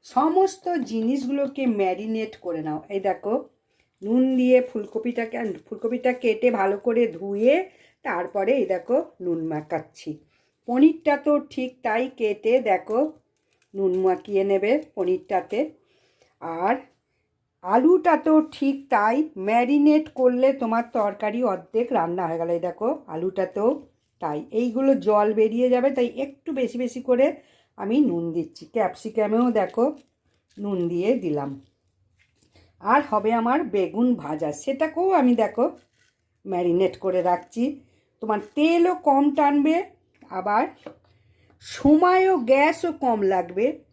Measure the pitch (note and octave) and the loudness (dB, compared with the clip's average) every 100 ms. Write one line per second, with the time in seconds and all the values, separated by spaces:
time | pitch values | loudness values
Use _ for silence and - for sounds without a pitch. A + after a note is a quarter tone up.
0 | - B3+ D#4 F4+ F#4+ - F4+ E4+ A3 A3+ | -2 0 2 2 2 -2 -6 -4 -4 -4
1 | A3+ C4+ B3 C#4 C#4 C#4 B3+ G3+ F#3+ F#3 | -2 -2 -2 -4 -4 -2 -2 0 -2 -2
2 | A3 A3 G#3+ - F3 D#3+ D3+ D3+ - G3 | -6 -6 -6 -10 -8 -6 -6 -8 -8 -4
3 | G3 F3+ G3+ C4 - _ _ _ _ _ | -4 -4 -4 -6 -6 _ _ _ _ _
4 | G3 B3 C4 B3+ B3+ B3+ B3+ A3 G#3 A3 | -2 2 2 2 4 4 4 -8 -8 -6
5 | A#3+ A#3+ A3+ - G#3+ F3+ _ G#3 A3+ B3 | -6 -6 -6 -6 -6 -8 _ -8 -6 -2
6 | B3+ B3 A#3+ A3 B3 A3 F#3+ G3+ B3 A3+ | -2 0 -2 0 0 0 -2 -2 -2 0
7 | A#3 E3 G3 G3+ A#3 E4 F#4+ _ _ _ | 0 -2 -8 0 2 2 -2 _ _ _
8 | C#4 F3 F3 G3+ G3 C4+ F#3 F#3 - C4 | -6 -6 -4 -4 0 0 0 -4 -2 -2
9 | F4 _ F3+ E3 D#3+ D#3 D#3 D#3+ - - | -2 _ -4 -4 -4 -8 -6 -8 -8 -16
10 | - D3+ _ _ _ _ - B3+ D#4 D#4+ | -14 -14 _ _ _ _ -4 4 4 4
11 | D4+ C#4+ D4 D4 D4 - B3+ - A#3 A3 | 0 0 2 0 -2 -8 -8 -6 -4 -2
12 | B3+ - G#3+ G3+ A3 B3+ A3 F3+ - A3+ | -4 -4 -4 -2 0 2 2 -2 0 -2
13 | D4+ - _ _ _ _ _ G3 F#3+ F#3 | -2 -6 _ _ _ _ _ -2 0 2
14 | F#3+ F3+ - G3 G3 G3 G#3 D4 - - | 0 0 -2 -2 2 0 2 0 -2 -4
15 | F3+ F#3 - F#3+ - G#3 D#4 - _ _ | -2 -2 -2 -4 -2 -4 -4 -8 _ _
16 | _ _ _ _ E3 E3 F#3+ C4 - _ | _ _ _ _ -10 -4 -2 -2 -6 _
17 | _ _ _ _ _ _ F3+ A3+ D#4 F#4 | _ _ _ _ _ _ 0 4 4 4
18 | E4+ D#4 D#4 D#4 D4+ - C#4 C#4 - A3 | 4 2 4 4 2 -4 -2 -4 -2 0
19 | G#3+ C4 D#4 - G3 A#3 B3 C#4+ D4 D4+ | 2 0 -2 -4 0 0 2 4 6 4
20 | D#4 - B3+ B3 C4 C#4 A#3 A3+ A#3+ A#3 | 2 2 2 4 2 2 -2 -2 -2 -2
21 | G#3 G3+ G#3+ A3+ B3 F#3 E3+ A3+ A#3+ A3+ | -2 -2 -6 -2 -2 -2 -4 -4 -2 -2
22 | E3 F3+ E3+ E3 E3+ E3+ F3 E3 A3+ D#4 | -2 -2 -4 -4 -2 -2 -4 -4 -4 -4
23 | - D#3+ F#3 F#3 F#3 G3+ A3 C#4 - _ | -8 -6 -4 -4 -4 0 -2 -2 -10 _
24 | _ _ E3 D3+ - A3 B3 A3+ C4+ B3+ | _ _ -6 -6 -6 -4 -2 0 2 2
25 | F#3 G#3 G#3 G#3+ A3 A3+ B3+ B3 C#4 C4+ | 4 2 2 2 0 2 2 2 2 0
26 | A#3+ A#3+ C#4 - - C4+ B3 A#3+ B3 B3+ | -4 -4 -10 -10 -8 -4 -4 -4 -6 -6
27 | - B3 C#4 C#4+ _ _ _ - G3+ B3+ | -2 2 2 0 _ _ _ -10 -2 2
28 | C4 E3+ E3+ E3 D#3 - E3 A3+ F#3 - | 2 0 -4 -6 -8 -14 -8 -4 -2 -4
29 | A3 A3 G#3 A3 B3 G#3+ F#3 - C4 D4 | -6 -2 0 2 2 0 -2 0 -2 -2
30 | _ _ _ _ _ - G3+ F#3 E3+ F3 | _ _ _ _ _ -10 -6 -2 -2 -2
31 | F#3 F3+ F3+ D3 C#3 C#3 _ _ _ _ | -2 -2 -2 -4 -6 -12 _ _ _ _
32 | _ _ _ _ _ _ _ _ F#3+ C4+ | _ _ _ _ _ _ _ _ 2 2
33 | C#4+ G#3 G#3+ A#3 A#3 C#4+ C4+ G3+ E3+ F#3 | 2 -2 0 0 0 -2 -2 -2 -2 0
34 | B3 A3 D3 D3+ D#3 D3 - C4+ D#4 D#4 | 0 0 -4 -6 -6 -6 -6 -4 -4 -2
35 | F#4 F4+ B3+ A#3 G#3+ A#3 C#4 - _ _ | 2 4 4 2 0 0 -4 -4 _ _
36 | _ _ _ _ G3 F3+ F3+ E3+ F#3 - | _ _ _ _ -8 -2 0 2 0 -2
37 | F#3+ F#3 F3 F3+ - A#3 B3 C#4 _ _ | -4 -2 0 -2 -4 -4 -4 -6 _ _
38 | _ _ A3 G#3 G#3 - D#4+ E4+ F4 F4+ | _ _ -6 -6 -4 0 2 4 2 2
39 | D4 C#4 C#4+ C#4 C#4+ C#4+ C#4 E4 - _ | 2 2 2 2 2 2 2 0 -2 _
40 | _ _ - F#3 F#3+ G#3+ D4 - - - | _ _ -12 -8 -2 0 -2 -8 -20 -20
41 | _ _ _ _ _ _ - - C#4 D#4 | _ _ _ _ _ _ -16 0 4 6
42 | F4+ F#4 F#4+ F4+ A#3 C4+ D4+ E4 F4 D#4+ | 6 4 4 2 2 4 4 2 -6 -2
43 | C4 A3 G3 F#3 F3 F#3 B3 D#4 _ | -2 0 2 0 -2 -2 -2 -2 _